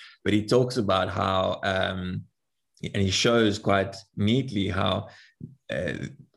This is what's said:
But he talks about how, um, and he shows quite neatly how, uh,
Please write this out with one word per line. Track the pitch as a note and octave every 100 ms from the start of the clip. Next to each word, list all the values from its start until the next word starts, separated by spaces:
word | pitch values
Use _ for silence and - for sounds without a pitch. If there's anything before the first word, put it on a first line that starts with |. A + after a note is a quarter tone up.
| - -
But | G2
he | G#2+ G#2+
talks | B2 B2+ B2+
about | G2 F#2+ F#2
how, | F#2+ G2 F#2+ F#2 F#2
um, | G2 F#2+ F#2 F#2 F2+ F#2+ - _ _ _ _ _
and | - -
he | G2
shows | F#2+ A#2+ A#2 A2 G2+
quite | - G2 F#2+ - - -
neatly | G2+ B2 C3+ G#2+ F#2+
how, | F#2 G2 F#2+ - - - - - - -
uh, | C2 E2+ G1+ - - -